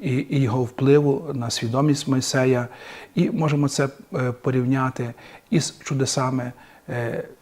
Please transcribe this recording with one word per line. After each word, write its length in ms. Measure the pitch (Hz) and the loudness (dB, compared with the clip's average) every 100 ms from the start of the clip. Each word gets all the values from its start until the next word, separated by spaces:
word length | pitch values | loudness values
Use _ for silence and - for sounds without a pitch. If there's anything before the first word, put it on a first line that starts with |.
і, 260 | 160 127 - | -4 -2 0
і 100 | 143 | 0
його 220 | 127 127 | 2 0
впливу 680 | 117 - 135 147 143 - 160 | -2 0 4 6 4 0 -2
на 160 | 123 117 | -6 -4
свідомість 580 | - 117 127 151 143 - | -4 -2 2 2 2 2
Мойсея. 600 | 131 - 135 127 123 120 - - - - | 0 2 2 4 2 0 -10 -18 -18 -6
І 160 | - - | 0 2
можемо 380 | 196 156 147 143 | 2 0 2 0
це, 200 | - 135 - - | 0 -2 -4 -8
е, 180 | - 127 | -4 -4
порівняти 800 | 120 135 127 123 135 131 - 120 - - - - | -2 0 0 2 2 0 -2 -8 -10 -18 -16 -2
із 240 | 170 - - | 0 0 -8
чудесами, 760 | - 139 131 - 127 131 123 - - - - | -6 -2 0 0 0 -2 -6 -12 -20 -20 -10
е, 360 | 123 117 - - - | -6 -6 -6 -10 -14